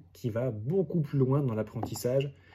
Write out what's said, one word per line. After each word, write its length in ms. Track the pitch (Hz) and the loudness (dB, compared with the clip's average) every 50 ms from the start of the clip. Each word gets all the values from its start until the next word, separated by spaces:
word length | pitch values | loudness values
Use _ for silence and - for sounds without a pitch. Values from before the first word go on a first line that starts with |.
| - - - | -6 -14 -14
qui 160 | - - 117 | -6 -6 -4
va 200 | 101 - 131 127 | -2 -2 -2 -2
beaucoup 520 | 107 104 107 135 180 196 175 - 180 165 | -4 -4 -2 0 2 2 2 2 0 0
plus 160 | 143 - 147 139 | 0 0 2 2
loin 240 | 131 131 135 151 | 4 4 4 2
dans 120 | 143 123 110 | 2 2 0
l'apprentissage 760 | 110 107 - - 120 - - 120 - - 123 131 139 143 143 - - - - - | -2 -2 -4 -4 -6 -6 -4 -4 -2 -2 2 2 2 0 0 -6 -14 -20 -20 -20